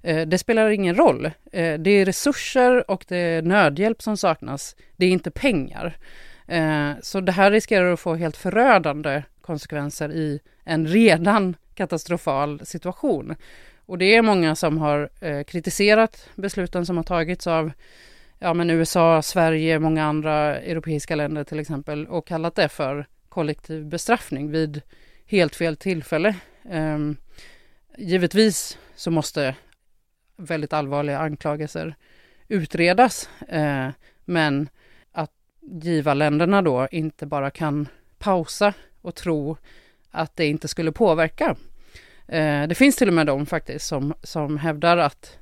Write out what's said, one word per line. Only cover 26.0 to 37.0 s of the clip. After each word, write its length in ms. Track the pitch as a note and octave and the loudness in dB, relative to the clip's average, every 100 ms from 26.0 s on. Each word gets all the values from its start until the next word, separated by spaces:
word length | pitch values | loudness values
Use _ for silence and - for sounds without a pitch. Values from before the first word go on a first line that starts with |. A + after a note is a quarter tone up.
| - D#3 G3 F#3 - _ - | -4 0 0 -2 -14 _ -10
Ehm, 460 | E3 D#3 D3+ D3 D3 - - - - _ _ _ - | -6 -4 -4 -4 -8 -14 -20 -20 -20 _ _ _ -14
givetvis 800 | G3+ F3+ F3 G3 A3 - - - - - | -2 0 2 2 2 0 -8 -14 -20 -10
så 140 | - | -2
måste 440 | E3 D3 - C3+ C3 _ _ _ _ _ _ _ - | -2 -2 -4 -4 -6 _ _ _ _ _ _ _ -20
väldigt 360 | E3 D#3+ D3+ | -8 -6 -2
allvarliga 460 | D#3 C#3 C#3+ D3 C#3+ | -4 -2 -2 -2 -4
anklagelser 800 | D#3 D3 D#3 D3 D3+ D#3+ D#3+ D3+ _ _ _ _ _ | -4 -4 -2 0 0 -4 -8 -12 _ _ _ _ _
utredas, 800 | G3+ D#3 D#3+ E3+ F#3 B3 - - - - | -2 -2 2 4 6 4 2 -14 -18 -6
eh, 400 | E3+ D3+ C#3 C3 - _ _ | -2 -2 -2 -4 -8 _ _
men 440 | - F3 D#3 C#3 D3 _ _ - _ | -4 0 2 0 -4 _ _ -20 _
att 200 | - D3+ _ _ _ | -8 -8 _ _ _
givarländerna 1040 | D4+ F3 E3 E3 C#3+ C#3+ D3+ D3 E3+ G3+ | -18 -10 -2 0 2 2 2 2 4 4
då 260 | F3 B2+ C3+ | 2 0 -2
inte 360 | E3+ | -4